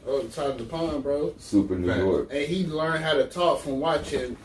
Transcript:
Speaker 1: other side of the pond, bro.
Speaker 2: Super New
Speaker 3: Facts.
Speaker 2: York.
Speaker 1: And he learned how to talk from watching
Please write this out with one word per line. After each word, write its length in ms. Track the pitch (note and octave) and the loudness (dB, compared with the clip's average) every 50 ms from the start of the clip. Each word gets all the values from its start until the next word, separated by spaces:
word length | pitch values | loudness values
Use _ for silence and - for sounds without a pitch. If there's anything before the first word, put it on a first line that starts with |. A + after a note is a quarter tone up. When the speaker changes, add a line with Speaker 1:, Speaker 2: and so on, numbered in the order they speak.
| - B2 | -4 -2
Speaker 1:
other 220 | C#3 C#3 A#2 - | -2 -2 -2 -4
side 160 | - D#3+ C#3+ C#3 | -6 -4 -4 -4
of 40 | C3 | -4
the 80 | B2 A#2 | -4 -8
pond, 380 | A2+ E3 D#3+ E3 D#3+ D3+ C#3 | -6 -4 -2 -2 -2 -2 -2
bro. 320 | C3 C#3 C#3+ C#3+ D3+ - - | -2 0 0 0 0 -4 -4
Speaker 2:
Super 380 | - - - G#2 G2+ F#2 F#2+ F#2 | -8 -6 2 4 4 4 4 0
New 140 | F2+ F2+ F2+ | 0 0 0
Speaker 3:
Facts. 120 | F2 F2+ | 2 2
Speaker 2:
York. 280 | F#2 F#2+ F2 C#2+ - - | 4 4 2 2 0 -2
Speaker 1:
And 100 | C#3 C#3+ D3 | -2 -4 -2
he 200 | D#3 F3+ F#3+ F3+ | 0 0 0 0
learned 380 | D#3+ D#3 D#3 D#3+ D#3+ D#3+ D#3+ D#3 | 0 0 -2 0 0 0 0 0
how 80 | D#3 | 2
to 120 | D3+ C3+ - | 2 2 2
talk 340 | - - F3 F3 E3 C#3+ - | 0 0 2 4 4 4 2
from 200 | - C#3+ C3+ C3+ | -2 -4 -2 0
watching 540 | D3+ E3 D#3 C#3+ - - D3 C3 B2+ B2 A#2 - | 2 2 0 0 0 -2 -2 -2 -2 -4 -8 -12